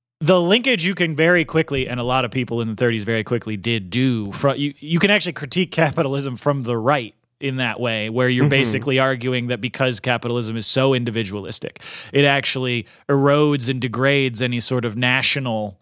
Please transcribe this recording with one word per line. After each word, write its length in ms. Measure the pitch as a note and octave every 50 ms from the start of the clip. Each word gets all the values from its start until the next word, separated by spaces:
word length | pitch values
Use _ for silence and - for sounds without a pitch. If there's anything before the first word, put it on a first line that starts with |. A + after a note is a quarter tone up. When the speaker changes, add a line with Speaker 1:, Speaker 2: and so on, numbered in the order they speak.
| _ _ _ -
Speaker 1:
the 200 | D#3+ D3 F#3 F3+
linkage 440 | F3 F3 G3 B3 A#3 C4+ B3 G3 D#3+
you 100 | F3+ G3+
can 200 | - F3 E3 D#3
very 300 | C3+ D#3+ E3 F3+ F3 D#3+
quickly, 420 | - - D#3+ D#3 - C#3+ C3+ C3 -
and 100 | A#2+ B2
a 60 | A#2+
lot 220 | B2 B2 C3 B2+
of 60 | A#2
people 280 | - C3 B2 A2+ A#2 A#2
in 80 | A#2 A2+
the 80 | A2
thirties 300 | F#2+ B2+ A#2+ A#2 A2 G2+
very 180 | G2 A#2 A2 G#2+
quickly 320 | - B2 A#2 - A2 A2
did 340 | G2+ F2+ A2+ A#2 A2+ G2 F2+
do. 400 | E2+ B2 C3 C3+ B2 A2+ G#2+ G2+ G2
Fro-, 200 | - - C#3 C3+
you, 200 | - C#3+ D3 C#3+ -
you 200 | - D3+ E3 E3+
can 120 | E3+ G3
actually 200 | G#3 G#3 - F3+
critique 400 | C#3+ - D3 C3+ - F3 F#3 D#3
capitalism 640 | - - - D3 - - D#3+ C3+ C3+ C#3 C#3 C#3 B2
from 280 | A2 - D3 C#3+ C#3 B2+
the 120 | A#2 A#2+
right 400 | A#2 A2 B2 D3 C#3+ A#2+ G#2 - _ _ _ _ -
in 160 | - C#3 C3
that 240 | C3 B2+ A#2 G#2+ -
way, 300 | A#2+ A#2+ A2+ A2 G#2+ A2
where 180 | A2 B2 B2+ B2+
you're 160 | B2+ B2 C3+
Speaker 2:
Mm-hmm. 60 | D3
Speaker 1:
basically 500 | C#3 C3+ C3 A#2+ A2 C3 A#2 C#3+ C3 C3
arguing 480 | C3 C3+ C3+ B2+ A#2 B2+ B2+ B2 A#2+ A#2+
that 140 | B2+ A2+
because 400 | G2+ B2 - - C3+ B2+ B2 A2
capitalism 560 | - B2+ B2 A#2 - A#2+ A#2 B2 A#2 G#2+ A2+ A2+
is 100 | G#2+ -
so 260 | - C3+ C3 C3+ C3+
individualistic, 880 | B2+ A#2+ A#2+ G#2+ A2+ A2 F#2+ G2 G#2 F#2+ D#2+ - - - - - - - - - - - -
it 140 | - C#3 C#3+
actually 600 | C#3+ C#3 C#3 B2+ - - C3+ B2+ B2+ B2 A#2+ G#2 - - - _ -
erodes 640 | C#3+ C#3 C3+ C#3+ C#3+ D3 D3+ D3 C#3+ C#3 A#2+ A#2
and 100 | C3+ B2+
degrades 640 | A#2+ B2+ G#2+ A2+ C3 C#3 C#3 C#3 C3+ C3 A#2+ G#2+
any 180 | B2+ B2 B2 A#2+
sort 240 | A2+ - C3 B2+ A#2
of 140 | A#2+ G#2 A2+
national 840 | B2 B2 B2+ C3 B2+ - - C#3+ C3+ B2 A2+ A2 G#2+ G#2 F#2+ _